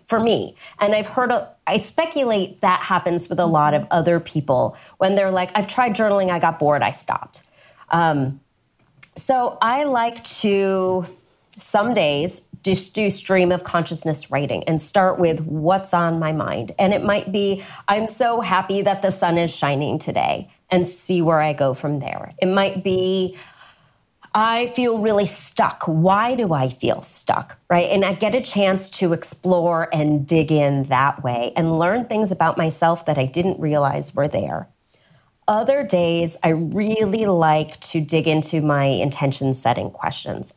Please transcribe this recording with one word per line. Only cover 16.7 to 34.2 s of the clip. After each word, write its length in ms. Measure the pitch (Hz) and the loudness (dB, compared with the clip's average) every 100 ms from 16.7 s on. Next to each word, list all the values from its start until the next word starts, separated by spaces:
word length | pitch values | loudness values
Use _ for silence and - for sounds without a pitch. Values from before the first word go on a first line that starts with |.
| - | 0
And 120 | 190 | 2
it 100 | 202 | 2
might 260 | 208 202 - | 0 -2 -2
be, 320 | 202 202 196 - - - | -2 0 -2 -6 -10 -2
"I'm 200 | 208 220 | -2 -2
so 320 | - 240 240 | -2 -2 0
happy 420 | 190 185 190 196 | 0 0 0 0
that 200 | 196 190 | 0 0
the 80 | 190 | 0
sun 280 | 190 180 170 | 0 2 2
is 160 | 165 | 0
shining 440 | - 143 139 147 127 | -2 -2 0 -2 -4
today," 520 | - - 62 67 - _ - | -4 -2 -2 -2 -8 _ -2
and 160 | 185 175 | 0 0
see 360 | - - 185 | -2 -2 0
where 180 | 165 160 | 2 2
I 120 | 151 | 2
go 220 | 147 139 | 0 -2
from 240 | 127 151 147 | -2 -4 -4
there. 340 | 127 - - - | -6 -10 -10 -4
It 40 | 185 | 0
might 360 | 196 196 190 | 2 0 0
be, 520 | 190 185 185 190 185 - - - - _ _ _ _ _ - | -2 0 0 0 -2 -6 -20 -20 -20 _ _ _ _ _ -4
"I 320 | 214 220 233 240 | 0 2 0 -2
feel 300 | 240 247 226 | -2 0 0
really 260 | 214 202 202 | 2 2 0
stuck. 580 | - - - 202 - | -2 -4 0 0 0
Why 500 | - 160 180 196 233 | -2 2 4 4 2
do 180 | 254 214 | 0 0
I 160 | 151 131 | 0 -2
feel 320 | 127 123 - | -2 -2 -2
stuck?" 580 | - - - - - - - | -4 -4 -2 -2 -4 -10 0
Right? 180 | 175 175 | 2 2
And 140 | 196 | 2
I 80 | 190 | 0
get 200 | 190 214 | 0 0
a 60 | 247 | -2
chance 500 | - 208 196 190 - | -2 0 2 2 -2
to 220 | - 180 | -2 0
explore 760 | 165 - - 185 180 170 165 165 | 0 -4 -4 0 2 2 0 0
and 320 | 156 151 147 143 | 0 2 0 2
dig 240 | 160 151 | 2 4
in 320 | 156 143 139 | 4 4 2
that 380 | 135 127 139 - | 0 2 2 0
way 300 | 135 120 120 - | -2 -2 -2 0
and 220 | 165 160 | 0 2
learn 260 | 175 180 240 | 2 0 -2
things 240 | 214 214 | -2 -2
about 260 | 185 165 - | 0 0 0
myself 480 | 165 - 170 170 - | -2 0 0 0 0
that 120 | 143 | -2
I 60 | 131 | 0
didn't 340 | 165 180 - | 0 -2 0
realize 540 | 156 147 139 147 143 | 0 2 0 -2 -4
were 140 | - | -2